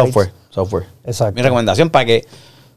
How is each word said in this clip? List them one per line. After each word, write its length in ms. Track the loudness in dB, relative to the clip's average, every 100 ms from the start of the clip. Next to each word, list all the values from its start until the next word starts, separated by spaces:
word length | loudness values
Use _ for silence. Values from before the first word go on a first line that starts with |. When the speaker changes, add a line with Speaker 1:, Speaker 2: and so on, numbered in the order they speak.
Speaker 1:
sites. 100 | 2
Speaker 2:
software, 200 | 2 -2 -6 _
software. 360 | -6 -4 -6 -8 -14 -12
Speaker 1:
Exacto. 300 | -4 -4 0
Speaker 2:
Mi 60 |
recomendación 480 | 0 0 0 0 2
para 160 | 2 2
que, 200 | 0 0 -16 -20 _ _